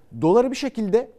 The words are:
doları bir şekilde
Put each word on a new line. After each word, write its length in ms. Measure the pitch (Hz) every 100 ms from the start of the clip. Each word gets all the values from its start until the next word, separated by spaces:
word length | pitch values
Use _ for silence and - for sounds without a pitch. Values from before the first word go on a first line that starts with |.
| - 117
doları 300 | 156 220 254
bir 40 |
şekilde 560 | 262 269 226 208 220 262